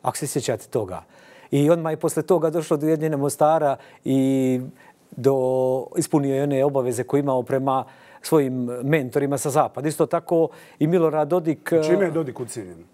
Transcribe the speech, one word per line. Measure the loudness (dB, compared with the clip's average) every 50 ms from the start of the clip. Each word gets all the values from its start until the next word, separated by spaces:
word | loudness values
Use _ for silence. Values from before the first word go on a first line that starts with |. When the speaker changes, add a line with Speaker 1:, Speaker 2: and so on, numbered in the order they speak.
Speaker 1:
Ako | -4 -4 -4
se | -4 -8
sjećate | -4 -4 -4 -2 -2 -4 -4 -6
toga. | -4 -4 -4 -4 -4 -8 -12 -14 _ _ -20 -20 -20 -20 -20 -10 -2
I | 0 2 4 4
odmah | 4 2 2 -4 -4
je |
posle | -2 -2 -2 -2 -2 0
toga | 2 2 2 2 0
došlo | 0 -2 -2 0 -2
do | 0 2
Ujedinjene | 0 0 0 0 -2 -2
Mostara | 0 -2 -2 2 2 4 4 4 4 2 0 0 -2 -8 -20 -20 -12 _
i | 0 0 2 2 2 2 2 2 0 0 -2 -4 -8 -14 _ -20 -20 _ _ _ _
do, | -14 0 2 2 2 2 0 0 0 0 0 0 0 -2 -4 -6 -4
ispunio | -4 -2 2 2 2 2 2 0
je | 0 0
one | 0 2 2 2
obaveze | 2 2 0 -2 -2 -2 -4 -4
koje | -2 0 0
imao | 0 0 -2 -2 -2
prema | -2 -2 -2 0 0 -2 -2 -4 -6 -16 -20 -20 -20 -20 -16
svojim | -4 0 2 2 2 2 -2 -4 -6 -6 -6 -6 -2
mentorima | 0 0 0 0 0 -2 -2 0 0 -2
sa | -2 -4 0
zapada. | 0 2 0 0 -2 -6 -6
Isto | -6 0 0 -2
tako | 0 0 -4 -2 0 2 2 2 0 -2 -12 -20 -20 -4 _
i | 0
Milorad | 2 2 4 2 2 2 0 0
Dodik, | 0 0 0 0 -2 -4 -4 -2 0 0 2 4
Speaker 2:
Čime | 4 2 2 2
je | 0
Dodik | 0 -4 -4 -4 -8 -10
ucijenjen? | -12 -10 -10 -12 -12 -12 -16 -20 -20 _